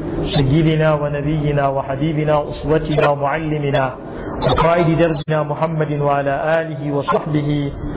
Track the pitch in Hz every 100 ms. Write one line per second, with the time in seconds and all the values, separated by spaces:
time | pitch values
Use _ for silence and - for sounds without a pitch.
0 | - - 147 151 127 156 160 156 156 147
1 | 147 147 147 156 147 143 139 135 131 135
2 | 156 151 151 151 139 - 143 160 151 151
3 | 147 139 139 160 156 151 143 139 131 -
4 | - - - - 139 - 160 175 160 160
5 | 170 147 156 156 147 143 160 160 147 147
6 | 143 143 139 139 160 165 160 139 147 143
7 | 131 208 160 147 143 147 143 - -